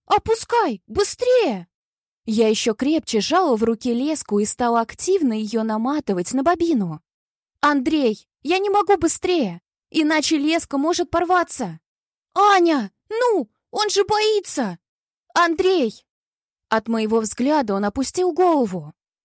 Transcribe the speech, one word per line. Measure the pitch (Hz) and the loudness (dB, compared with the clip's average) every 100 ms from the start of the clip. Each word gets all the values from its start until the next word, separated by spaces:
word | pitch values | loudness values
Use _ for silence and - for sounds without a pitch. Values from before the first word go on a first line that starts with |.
опускай! | - 403 - 453 - 466 349 202 - | -2 0 2 -2 0 0 0 -2 -4
Быстрее!» | 233 403 - 494 508 359 190 175 _ _ _ _ _ - | -2 -2 0 2 2 2 -2 -8 _ _ _ _ _ -2
Я | 214 220 | 2 2
ещё | 220 233 | 2 -2
крепче | 208 269 320 - 214 | -2 0 0 0 -2
сжала | - 339 339 220 | 0 2 2 2
в | |
руке | 226 226 247 | 0 -2 -2
леску | 233 294 302 - 208 | -2 -2 -4 -2 -2
и | |
стала | 214 - 240 233 | 0 0 0 0
активно | 226 - - 392 269 | -2 -4 -2 0 0
её | 220 214 226 | -2 -4 -4
наматывать | 220 214 240 302 - 180 175 | -2 -2 -2 -4 -2 -2 -2
на | 262 | 0
бобину. | 302 349 339 254 175 156 _ _ _ _ _ _ | 0 0 0 0 -2 -8 _ _ _ _ _ _
«Андрей, | 294 285 254 311 247 208 - _ | 0 0 0 0 0 -2 -10 _
я | 277 381 | -2 0
не | 403 | 2
могу | 403 403 370 | 0 2 2
быстрее, | 320 - 359 349 202 170 _ _ _ | 2 0 0 0 -2 -6 _ _ _
иначе | 311 302 311 - 311 | -2 0 0 0 0
леска | 302 330 - 277 | 0 0 -2 -2
может | 311 349 339 | 0 -2 -2
порваться!» | 339 349 359 339 - 190 160 _ _ _ _ _ | -2 2 0 0 -4 -6 -10 _ _ _ _ _
«Аня, | 381 415 392 339 285 196 _ - | 2 4 4 4 2 -2 _ -8
ну, | 440 494 392 214 _ _ | -2 0 0 -2 _ _
он | - 427 | -6 -2
же | 392 | 0
боится!» | 403 427 427 415 - 294 208 170 _ _ _ _ _ | 0 0 0 0 -2 -2 -4 -8 _ _ _ _ _
«Андрей!» | 320 339 320 370 359 220 - _ _ _ _ _ _ _ | 0 2 2 0 0 -2 -6 _ _ _ _ _ _ _
От | 220 220 | -4 -2
моего | 226 220 226 | -2 0 0
взгляда | 220 - 262 302 214 | 0 -2 0 0 0
он | 196 | -2
опустил | 208 277 254 359 359 | -2 -2 -4 -2 -2
голову. | 311 359 302 220 180 151 - _ _ | 2 2 2 0 -4 -12 -18 _ _